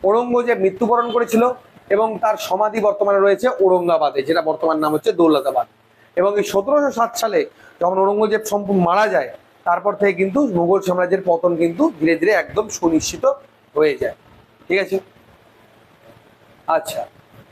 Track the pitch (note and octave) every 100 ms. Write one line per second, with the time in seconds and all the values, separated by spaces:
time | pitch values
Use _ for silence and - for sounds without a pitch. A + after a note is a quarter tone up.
0 | F#3+ A3+ B3 A#3+ A#3+ G#3 F#3+ F#3+ A3+ A#3+
1 | A#3+ A#3 A3+ A3+ B3 B3 - - - G3+
2 | A3+ G3+ A3 G#3 - F#3+ G#3+ G#3+ G3+ G3+
3 | G3+ G3 G3 G3 B3 B3+ F#3+ F3+ F3 D#3+
4 | D3 C3+ C3+ E3 D#3 D#3 D#3+ D#3 D3+ D3+
5 | D#3 E3+ E3 D3 C3+ B2 - _ _ _
6 | _ - G3 G#3 - G3 G3+ D4 C#4+ A3+
7 | F3 - A3+ F3+ - - - _ E3+ F#3
8 | G3 G#3 G#3+ G#3+ G#3+ G#3 G3 F#3+ E3+ F#3+
9 | G#3+ F3+ B2 - _ _ F3 F3 G3+ G3
10 | G3+ F3 F#3+ A#3 C#4 F3 E3+ F#3+ F#3 F3+
11 | F3+ F#3+ F3+ E3 F3 E3 E3+ E3+ D#4 F3
12 | D#3+ E3 F3+ G3 D3+ F3+ G#3+ - E3+ D#3
13 | - E3 C4+ - - _ _ D3 D#3 C3+
14 | - - _ - _ _ - G3 F3+ F#3+
15 | - _ _ _ _ _ _ _ _ _
16 | - - _ _ _ _ - D#3+ - B2+
17 | G#2 - _ - -